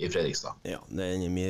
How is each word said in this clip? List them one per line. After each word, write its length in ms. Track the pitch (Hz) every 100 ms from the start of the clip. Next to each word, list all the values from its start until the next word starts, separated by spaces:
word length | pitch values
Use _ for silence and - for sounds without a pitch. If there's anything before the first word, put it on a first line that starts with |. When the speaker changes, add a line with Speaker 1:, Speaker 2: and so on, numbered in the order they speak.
Speaker 1:
i 60 | 85
Fredrikstad. 480 | 87 73 73 - - 87
Speaker 2:
Ja, 140 | 90 -
det 180 | 78 92
er 100 | 92
inni, 300 | 87 90 92